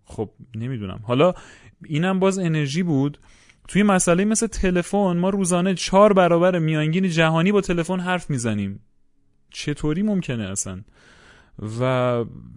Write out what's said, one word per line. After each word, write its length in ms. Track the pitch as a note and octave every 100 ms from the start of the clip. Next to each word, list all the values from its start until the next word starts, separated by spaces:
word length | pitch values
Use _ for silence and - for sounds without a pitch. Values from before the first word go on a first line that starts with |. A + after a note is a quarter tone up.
| _
خب 240 | - G#2+ - - A2
نمی‌دونم. 440 | A#2+ B2+ G2 F#2+
حالا 300 | A2 B2 F3 F3+ - - - _ -
اینم 340 | D3+ F3+ F#3+
باز 200 | F#3+ F#3+
انرژی 440 | E3+ D#3 C#3+ D3+
بود. 340 | F3 C#3 C#3+ - _ _ _ _ -
توی 160 | F#3
مسئله 420 | G#3 F#3 F3+ E3+ G3+
مثل 220 | A3 A3+
تلفن 680 | - F#3+ F3+ E3+ G3+ G3 F3
ما 120 | F#3
روزانه 440 | G3 F3 F3 F#3
چهار 400 | F3+ - F#3+ G#3+
برابر 460 | F#3+ F3 E3+ F3+ F3+
میانگین 500 | D#3 D#3 D3+ F3 F#3+
جهانی 420 | E3 D#3+ D#3+ F3+
با 100 | G#3
تلفن 380 | F#3+ E3+ D#3+ F#3
حرف 300 | F3+ F3+ -
می‌زنیم. 500 | C3+ A#2 G#2 G2 G2+ - _ _ _ _ _ _
چطوری 520 | - - D3 D3+ D#3+
ممکنه 400 | G#3+ G3 E3 A#2
اصلاً؟ 380 | G2 G2 - F#2 - _ _ - - - _ - G#2+ A2+
و 460 | B2+ B2+ B2+ A#2+ A2+ A#2 A#2